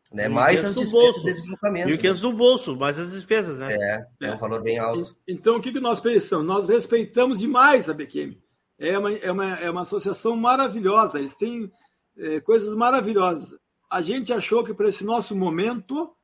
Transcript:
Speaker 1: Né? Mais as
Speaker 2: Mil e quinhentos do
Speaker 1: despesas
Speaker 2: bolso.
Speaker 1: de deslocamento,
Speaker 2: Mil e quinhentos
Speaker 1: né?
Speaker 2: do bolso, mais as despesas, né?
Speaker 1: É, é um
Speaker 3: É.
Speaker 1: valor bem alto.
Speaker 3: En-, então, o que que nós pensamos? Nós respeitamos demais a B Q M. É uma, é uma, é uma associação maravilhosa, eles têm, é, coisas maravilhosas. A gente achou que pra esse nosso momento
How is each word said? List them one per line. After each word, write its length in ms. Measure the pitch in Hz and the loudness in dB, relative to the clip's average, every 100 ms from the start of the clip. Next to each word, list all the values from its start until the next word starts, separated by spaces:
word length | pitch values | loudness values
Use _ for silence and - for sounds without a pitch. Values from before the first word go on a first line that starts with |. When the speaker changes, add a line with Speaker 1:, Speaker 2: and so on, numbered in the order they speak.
| _ | _
Speaker 1:
Né? 160 | 104 107 | -6 -2
Mais 340 | 113 123 - | 2 4 4
as 120 | 143 - | 2 0
Speaker 2:
Mil 80 | |
e 40 | 233 | 2
quinhentos 40 | |
do 80 | 226 | 6
Speaker 1:
despesas 160 | 240 185 | 6 6
Speaker 2:
bolso. 100 | 165 | -2
Speaker 1:
de 80 | 170 | -4
deslocamento, 440 | - 190 208 175 156 | -4 -4 -4 -2 -2
Speaker 2:
Mil 80 | 160 | 0
e 20 | |
quinhentos 240 | 185 180 | 0 0
Speaker 1:
né? 80 | 233 | -2
Speaker 2:
do 60 | 220 | 4
bolso, 380 | 247 254 - 131 | 4 4 0 -4
mais 220 | 139 147 | -2 -4
as 120 | 175 | -8
despesas, 460 | 190 180 220 175 131 | -10 -2 0 0 -6
né? 160 | 135 | -4
Speaker 1:
É, 320 | 104 101 107 - - | -2 -2 -4 -8 -10
é 100 | - | -8
um 20 | |
Speaker 3:
É. 40 | 110 | -6
Speaker 1:
valor 240 | 110 113 | -4 -4
bem 160 | 113 117 | -2 -2
alto. 360 | 113 117 175 - - | -2 -2 -6 -10 -12
Speaker 3:
En-, 60 | 180 | -2
então, 220 | 220 233 | 2 2
o 40 | |
que 100 | 247 | 0
que 80 | 254 | -4
nós 180 | 285 - | -2 -2
pensamos? 440 | 233 226 - 170 160 | 2 2 2 0 0
Nós 220 | 196 185 | 0 2
respeitamos 720 | 233 233 233 214 240 254 214 | 2 2 0 0 0 2 0
demais 500 | 233 247 277 277 160 | 0 4 6 4 -2
a 40 | |
B 120 | 151 143 | -6 -8
Q 140 | 147 | -8
M. 240 | 143 127 _ _ _ - | -8 -12 _ _ _ -8
É 180 | 156 196 | -4 -2
uma, 120 | 202 | -2
é 180 | 208 180 | -4 -4
uma, 140 | 185 190 170 | -4 -4 -4
é 120 | 170 | -6
uma 100 | 175 | -6
associação 540 | 175 202 196 180 226 226 | -4 -4 -4 -4 -2 0
maravilhosa, 840 | 233 262 269 214 190 214 214 147 | 2 2 0 0 2 4 2 0
eles 180 | 139 - | -6 -6
têm, 340 | 233 240 202 - _ _ _ - | -6 -6 -10 -14 _ _ _ -12
é, 240 | 160 156 | -6 -2
coisas 340 | 175 226 208 214 | 2 2 2 0
maravilhosas. 840 | 240 269 208 202 185 160 - - _ _ - | 2 2 2 2 2 0 -6 -18 _ _ -6
A 120 | 185 | -4
gente 320 | 165 262 226 | -2 -4 -2
achou 320 | 233 - 233 220 | -2 0 0 0
que 80 | |
pra 160 | 202 208 | 0 0
esse 140 | 196 208 | 0 -2
nosso 280 | 233 - | -2 -2
momento 800 | 202 185 165 214 247 - 277 330 _ | -2 0 0 -2 -4 -6 -6 -6 _